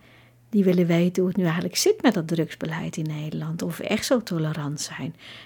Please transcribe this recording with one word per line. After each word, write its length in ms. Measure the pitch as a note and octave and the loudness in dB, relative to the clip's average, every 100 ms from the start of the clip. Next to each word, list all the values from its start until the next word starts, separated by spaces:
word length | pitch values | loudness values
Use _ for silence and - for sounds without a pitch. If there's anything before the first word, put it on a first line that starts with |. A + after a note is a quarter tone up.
| - - - _ _ | -16 -20 -20 _ _
die 120 | G3+ | 2
willen 220 | F#3 F3+ F3 | 4 4 4
weten 360 | E3+ F3 F3+ | 4 4 2
hoe 80 | F#3 | 0
het 100 | F#3 | 2
nu 40 | |
eigenlijk 320 | F3 E3 F3+ - | 2 2 -2 0
zit 260 | F#4+ G#4+ | 2 4
met 120 | C#4 | 4
dat 140 | F#3+ D#3+ | 2 0
drugsbeleid 680 | E3 D#3 - D#3+ D#3+ D#3+ - | 0 -2 -4 -6 -6 -6 -4
in 100 | D#3 | -4
Nederland, 560 | D3+ D3+ D#3+ D#3 E3 | -4 -6 -6 -6 -6
of 140 | F3+ E3 | -6 -6
we 100 | - | -2
echt 180 | G#3+ | -2
zo 180 | - B3+ | 0 0
tolerant 580 | - E3+ D#3 D#3 C#3+ D3 | 0 -2 -2 -2 -6 -6
zijn 360 | - - C#3+ - - - | -8 -8 -10 -10 -16 -20